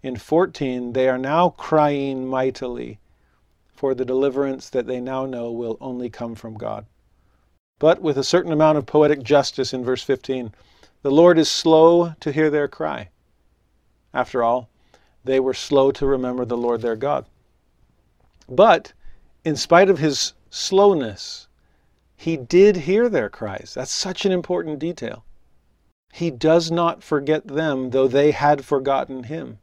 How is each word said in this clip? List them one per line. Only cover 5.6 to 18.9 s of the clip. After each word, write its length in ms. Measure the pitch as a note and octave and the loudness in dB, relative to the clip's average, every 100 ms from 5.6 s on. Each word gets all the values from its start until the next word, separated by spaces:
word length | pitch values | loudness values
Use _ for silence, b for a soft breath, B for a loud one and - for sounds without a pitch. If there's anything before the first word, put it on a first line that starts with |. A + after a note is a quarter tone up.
| A#2 A2 | -8 -8
only 280 | C3+ B2 B2 | -10 -10 -10
come 260 | - A#2 A2 | -10 -12 -12
from 180 | A2+ | -16
God. 320 | A2 A2 G#2+ G#2 _ _ _ _ _ _ _ _ _ | -12 -10 -10 -14 _ _ _ _ _ _ _ _ _
But 220 | D#3 F3 | 2 2
with 160 | D#3+ C#3 | 0 -2
a 60 | |
certain 300 | C3 F3 F3 | 0 0 0
amount 240 | D3+ D#3 D3+ | 2 2 2
of 80 | - | 0
poetic 380 | D3+ D3 D3 | 2 4 2
justice 500 | A2+ C#3+ C3+ - B2 | 2 2 2 -4 -6
in 100 | C3 | -4
verse 200 | B2 B2+ | -4 -4
fifteen, 500 | - B2+ - C3 A#2 b b b b b | -2 -4 -2 -6 -8 b b b b b
"The 100 | C#3+ | 2
Lord 260 | C#3+ F3 E3 | 6 8 6
is 120 | D3 | 2
slow 640 | - E3 D#3+ D#3+ E3+ E3+ D#3 | 0 4 8 8 6 2 -4
to 100 | D#3 | -6
hear 180 | C#3 D#3 | 0 0
their 200 | D3 C#3+ | 0 -4
cry." 400 | - D#3 D3 - _ _ _ _ _ _ _ _ _ _ B2+ | -4 -8 -8 -12 _ _ _ _ _ _ _ _ _ _ -6
After 280 | B2 B2+ | -4 -2
all, 260 | A#2 B2 A#2 _ _ _ _ _ | 0 -2 -6 _ _ _ _ _
they 160 | B2+ C3 | -2 0
were 160 | C3 B2+ | 0 -4
slow 360 | - C#3 C3+ | 0 2 2
to 120 | C#3 C#3 | 0 -2
remember 400 | C3+ B2+ B2+ A#2+ | -2 -4 -6 -6
the 100 | A#2+ | -4
Lord 260 | A#2+ A#2 | -2 -2
their 140 | A#2 A2 | -4 -4
God. 300 | C3+ C#3 - _ _ _ _ _ _ _ _ _ _ _ - | -4 -4 -6 _ _ _ _ _ _ _ _ _ _ _ -6
But 460 | B2+ A3 F3 - | 4 6 4 0